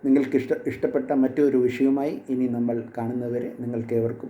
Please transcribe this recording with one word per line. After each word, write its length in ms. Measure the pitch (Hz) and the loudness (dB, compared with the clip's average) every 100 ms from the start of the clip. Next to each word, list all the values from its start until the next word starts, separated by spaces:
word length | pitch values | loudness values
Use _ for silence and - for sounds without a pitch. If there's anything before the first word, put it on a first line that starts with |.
| 143 | 4
നിങ്ങൾക്ക് 320 | 135 131 143 | 4 4 0
ഇഷ്ട-, 300 | - 156 - | 0 -2 -4
ഇഷ്ടപ്പെട്ട 440 | - 147 139 127 | -4 -2 -2 0
മറ്റൊരു 460 | 139 131 131 143 131 | 2 2 4 4 4
വിഷയവുമായി 640 | 123 127 135 139 143 175 - | 2 2 2 2 0 -6 -4
ഇനി 180 | 127 127 | -2 0
നമ്മൾ 360 | 117 120 117 110 - | 0 0 -2 -4 -6
കാണുന്നവരെ 540 | 117 123 120 120 120 - | -4 -4 -4 -4 -4 -8
നിങ്ങൾക്കേവർക്കും 680 | 120 117 113 117 113 - - | -6 -4 -2 0 0 -4 -12